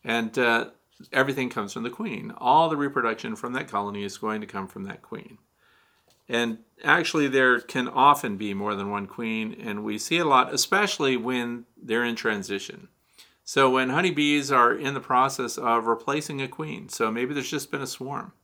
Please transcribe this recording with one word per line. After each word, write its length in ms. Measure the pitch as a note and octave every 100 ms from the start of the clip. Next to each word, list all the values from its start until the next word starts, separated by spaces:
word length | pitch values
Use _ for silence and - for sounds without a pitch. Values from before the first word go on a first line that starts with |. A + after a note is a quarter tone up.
And, 340 | A#2+ A#2 A2+ C3
uh, 340 | A#2+ A#2 - _ _ _ -
everything 360 | C3 C3+ C3+ B2
comes 220 | - G2+
from 120 | -
the 60 | A#2
queen. 420 | - A3 A2+ A2+ -
All 280 | B2+ D3+ E3
the 80 | D3+
reproduction 600 | C#3+ C#3 A#2 A2 B2 G#2+
from 180 | A#2+
that 140 | B2+ -
colony 360 | G#2 G2+ G2+
is 140 | G2+ -
going 240 | G#2+ G#2+
to 60 | G#2
come 200 | G2+ F#2+
from 180 | G#2+ G2
that 180 | F2+
queen. 340 | - A2+ - - _ _ _ _ _ _ _ _ -
And 300 | A#2 A#2 A2+ _ _
actually, 440 | - E3+ - D#3+ C#3+
there 320 | C3+ C3 A#2+
can 280 | - C3 B2+
often 500 | - C#3 C#3 B2 G2
be 160 | G#2
more 220 | G2 G#2 G2
than 160 | G2+
one 160 | G2+ G2
queen, 500 | - A2+ A2 A2 -
and 240 | A2+ G#2
we 140 | G#2+ G#2+
see 200 | - E3
it 80 | D#3+
a 40 |
lot, 240 | C3 C3
especially 640 | D3 - F#3+ G3+ - C#3 B2+
when 480 | A#2 B2+ A#2+ A#2+ A#2 _
they're 300 | A#2+ A2+ A#2+
in 100 | A#2
transition. 720 | A#2 G#2 F#2+ G2 - - - _ _ _ - _
So 280 | - - C3+
when 180 | C3 B2+
honeybees 640 | C#3+ F#3 D3 D3 D3 C3+
are 240 | C3+ A#2+ -
in 180 | C#3
the 60 | C#3
process 580 | - B2+ C3+ C3 A#2+ -
of 300 | B2 A#2 A2+
replacing 520 | A2+ - D3 D3+ C#3+
a 80 | C3+
queen, 400 | - D#3 - -
so 220 | - A2+
maybe 240 | A2+ B2+
there's 160 | D3 C3
just 220 | D3 -
been 100 | D3
a 60 | C3
swarm 460 | - C3 C#3+ - _